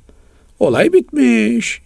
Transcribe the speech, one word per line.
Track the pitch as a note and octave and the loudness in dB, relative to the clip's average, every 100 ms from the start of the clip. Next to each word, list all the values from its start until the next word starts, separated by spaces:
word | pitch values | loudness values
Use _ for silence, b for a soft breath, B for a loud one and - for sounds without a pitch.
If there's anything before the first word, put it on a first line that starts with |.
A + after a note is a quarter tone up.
| _ b b b b _ | _ b b b b _
Olay | D3+ B2+ C4 | -2 0 2
bitmiş. | F#4 - D4 B3+ A#3 G#3+ A#3 - - | 0 -2 0 0 2 0 -2 -6 -10